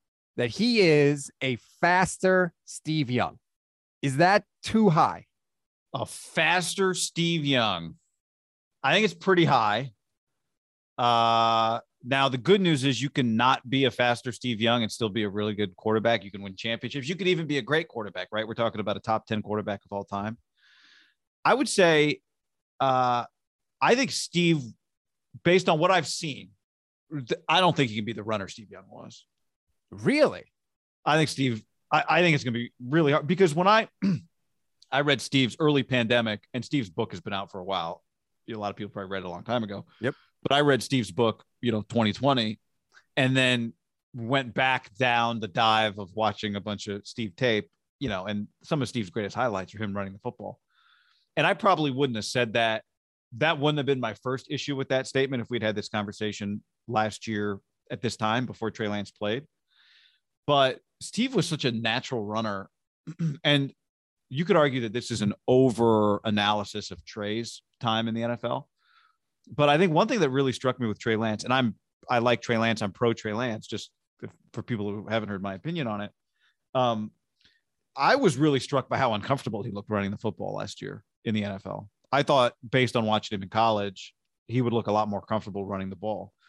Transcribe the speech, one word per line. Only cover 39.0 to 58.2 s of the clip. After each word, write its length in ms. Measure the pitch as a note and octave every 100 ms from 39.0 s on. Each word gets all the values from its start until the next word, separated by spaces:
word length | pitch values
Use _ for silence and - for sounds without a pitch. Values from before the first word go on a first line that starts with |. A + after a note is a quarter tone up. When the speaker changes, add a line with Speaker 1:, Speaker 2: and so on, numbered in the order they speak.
| F#2+
Speaker 2:
read 120 | F#2+
it 40 | F2+
a 20 |
long 160 | E2+
time 180 | A2 A#2+
ago. 240 | G#2+ G2 - -
Speaker 1:
Yep. 160 | A2+ - _ _
Speaker 2:
But 80 | -
I 120 | C#3
read 200 | D3 B2+
Steve's 300 | - C3+ G#2
book, 320 | F2+ A2+ - _ _
you 100 | A#2+
know, 140 | A2 -
twenty 240 | A#2 G#2+
twenty, 460 | F#2+ C3+ C3 A2 G#2+ _ _ _ _ _ -
and 200 | C3 C3
then 360 | B2+ B2 A#2 - _ _ _ B2
went 360 | A2+ C3+ A#2+
back 400 | A#2+ C3 B2+ - -
down 420 | B2+ A#2+ A#2 A#2
the 80 | G#2
dive 540 | B2 A2+ A2 A2 G2
of 100 | F#2 G2+
watching 400 | G#2+ - G#2+ G2+
a 40 |
bunch 280 | G#2+ G2+ G#2+
of 180 | G2+ -
Steve 300 | - G#2+ -
tape, 320 | B2+ G#2+ G2+ _ _ -
you 80 | C3
know, 180 | F#2+ G2
and 220 | G#2 G#2+ _
some 180 | - D#3
of 60 | B2+
Steve's 220 | A#2+ F#2
greatest 260 | A#2 G2+ G#2
highlights 360 | B2+ G2 F2+ G#2
are 20 |
him 180 | G#2+ G2+
running 160 | G2
the 60 | G2
football. 400 | A#2+ - G2+ - _ _ _ _ _ _ _ -
And 100 | D#3+
I 80 |
probably 380 | G3+ G#3 E3+ D3
wouldn't 240 | B2+ C#3 A2
have 80 |
said 300 | - B2+ A#2+
that. 280 | A#2 A2+ A2 - _ _ _ _ A#2
That 240 | D3+ D#3
wouldn't 180 | D3+ D3+
have 80 | C3
been 140 | C3+
my 140 | A2+
first 340 | G2+ B2+ C3 -
issue 240 | C#3+ -
with 140 | C3+ C3
that 180 | C3 -
statement 340 | C3+ C3+ C3
if 100 | A2
we'd 120 | A#2
had 140 | A2 G#2
this 120 | -
conversation 760 | G#2+ G#2 - G#2+ G2+ G2+ G#2 _ _ -
last 400 | A#2 G#2+ - -
year 320 | G#2+ G#2 G2 _ _ -
at 100 | A2
this 140 | A#2
time 280 | -